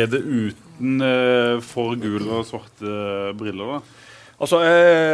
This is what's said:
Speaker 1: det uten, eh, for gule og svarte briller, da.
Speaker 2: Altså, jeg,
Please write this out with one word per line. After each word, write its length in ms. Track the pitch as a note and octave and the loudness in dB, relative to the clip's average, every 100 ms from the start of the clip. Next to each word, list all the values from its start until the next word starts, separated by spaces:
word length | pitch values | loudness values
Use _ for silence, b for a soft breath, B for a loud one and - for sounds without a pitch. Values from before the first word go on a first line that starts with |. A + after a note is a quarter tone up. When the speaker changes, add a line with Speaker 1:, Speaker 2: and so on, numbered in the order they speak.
| A2+ | 2
Speaker 1:
det 160 | C3 | -2
uten, 800 | D3+ B2 G#2+ - - - B2+ C3 | -2 -4 -4 -8 -20 -8 -4 0
eh, 560 | C3 B2+ B2+ B2 A#2+ A#2+ | 0 2 2 2 2 -2
for 340 | A#2 B2 A#2 A#2+ | -4 -6 -4 -4
gule 340 | G#2+ G#2 G#2 | -4 -4 -4
og 140 | A2+ A2+ | -4 -6
svarte 880 | A2+ - - G#2 G#2 G2+ G2 G2 G#2 | -10 -14 -12 -10 -8 -6 -6 -8 -8
briller, 380 | G#2+ F#2+ A2 C#3+ | -8 -8 -8 -10
da. 60 | - B B B B B | -12 B B B B B
Speaker 2:
Altså, 220 | C#3+ E3+ | 0 2
jeg, 200 | E3 E3+ F3 E3 D#3+ | 4 6 8 6 4